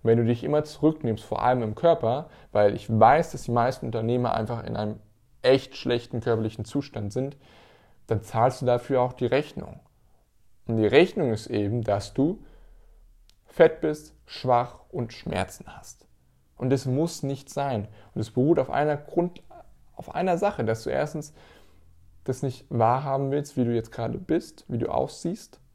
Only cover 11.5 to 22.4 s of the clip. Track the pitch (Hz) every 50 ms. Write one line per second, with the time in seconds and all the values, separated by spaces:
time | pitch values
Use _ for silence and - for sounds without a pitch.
11.5 | 120 104 104 101 113 120 110 107 101 101 - - - - 135 160 208 - - -
12.5 | - - - - - - _ - - - - _ - _ _ _ _ _ _ _
13.5 | - - 165 160 160 - - 156 151 151 - - - _ _ - - - - 127
14.5 | 123 120 123 127 - - - _ - - 120 113 - - - - - 92 98 -
15.5 | - - - - - - - - - _ _ _ _ _ _ _ _ _ _ _
16.5 | _ - 123 131 135 131 - 131 127 139 165 170 - - - 135 139 139 - -
17.5 | - 143 139 139 123 107 101 - - - - - _ - 110 - - 123 131 151
18.5 | 170 147 127 - - 139 147 151 147 143 147 - - 170 175 180 - - - -
19.5 | - - - - - - - - - - - - - - 185 190 170 175 202 202
20.5 | 208 - 120 107 113 113 - - 131 135 147 147 151 156 143 - - - - -
21.5 | - - - - - - - - - - - - - - - - 123 -